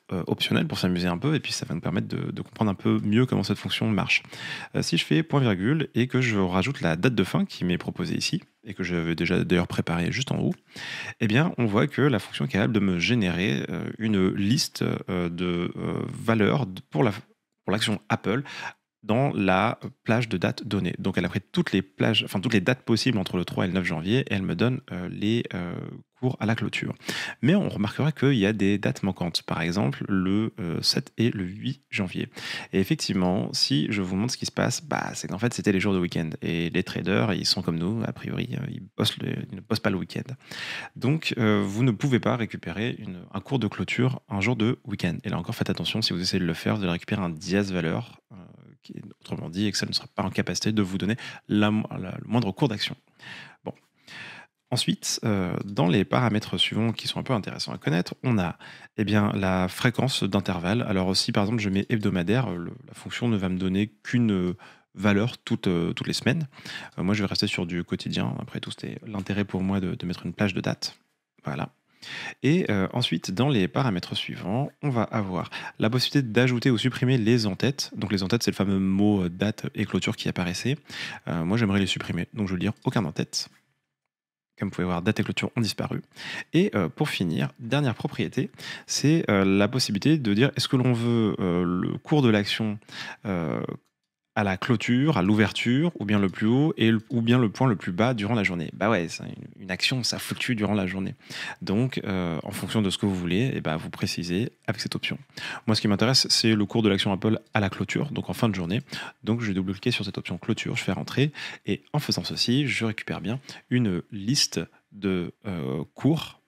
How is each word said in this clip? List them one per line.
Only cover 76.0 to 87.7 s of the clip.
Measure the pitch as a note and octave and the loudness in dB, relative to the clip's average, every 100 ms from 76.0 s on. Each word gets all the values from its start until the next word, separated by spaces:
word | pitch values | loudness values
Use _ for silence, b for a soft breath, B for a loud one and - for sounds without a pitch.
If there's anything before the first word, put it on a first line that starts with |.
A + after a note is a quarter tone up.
| - C#3+ | 2 2
d'ajouter | B2 G#2+ B2+ A#2+ C3+ | 2 4 4 4 2
ou | A2+ | 2
supprimer | C3 - B2+ C3 | 0 2 2 4
les | G#2+ B2 G#2+ | 4 4 2
en-têtes. | F#2 A2+ - - - | 0 0 -2 -6 -4
Donc | G2+ | -2
les | G2 | 0
en-têtes, | F#2 A#2 | 0 0
c'est | - | 0
le | F#2 | 0
fameux | G2 F#2+ | 2 2
mot, | F#2+ F#2+ G#2 G2+ | 2 4 4 4
euh, | F2 | 2
date | F#2 G2+ - - | 0 -2 -2 -6
et | - | -4
clôture | G2+ F#2 A2+ | -2 0 -2
qui | - - | -2 -4
apparaissait. | - F2 F2+ A#2+ D3 B B B B - | -2 -4 -2 -2 -4 B B B B -6
Euh, | E2+ | -2
moi, | E2 A2+ | 0 2
j'aimerais | G#2+ G2 | 4 4
les | F#2+ | 2
supprimer. | - - F2+ F#2 | -2 -4 -4 -4
Donc | - F#2+ | -4 -4
je | |
vais | F#2 | -2
dire | F2+ - | -2 -2
aucun | - A#2+ | -2 0
en-tête. | D#2+ - - - - _ _ _ _ _ _ _ _ _ _ - | 0 -2 -4 -6 -8 _ _ _ _ _ _ _ _ _ _ -8
Comme | G2 | -6
vous | |
pouvez | - F2+ | -2 -2
voir, | F2 | 0
date | F#2+ G#2+ | 0 0
et | |
clôture | F#2+ - G2+ - | -2 -4 -4 -2
ont | |
disparu. | G#2 - - C3+ - B B B - | -2 -2 -4 -6 -8 B B B 0
Et, | D#3+ G3+ | 2 2
euh, | G#2 E2+ | 2 -2
pour | - D3+ | -2 -2
finir, | - F2+ G2+ C#3 - | 0 0 0 -2 -4
dernière | A#2 | -2